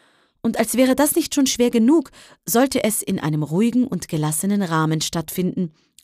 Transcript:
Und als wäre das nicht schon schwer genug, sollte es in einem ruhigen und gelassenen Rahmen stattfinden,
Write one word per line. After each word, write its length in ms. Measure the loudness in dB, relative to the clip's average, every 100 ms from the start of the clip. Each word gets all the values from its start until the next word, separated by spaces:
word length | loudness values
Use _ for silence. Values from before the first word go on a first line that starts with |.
| _ _ _ _
Und 160 | -4 -2
als 180 | -2 2
wäre 200 | 2 4
das 180 | 2 0
nicht 180 | -2 0
schon 120 | 0
schwer 240 | 2 0
genug, 400 | 4 4 4 2 -10 -20 -16 -2
sollte 400 | 2 2 0 -2
es 160 | -2
in 180 | -4 -4
einem 240 | -2 -2
ruhigen 420 | -2 0 2 2 -2
und 220 | -4 -6
gelassenen 540 | -2 -2 -2 -2 -2
Rahmen 400 | 0 0 0 0
stattfinden, 720 | -2 -6 -6 -4 -2 -2 -6 -8 _ _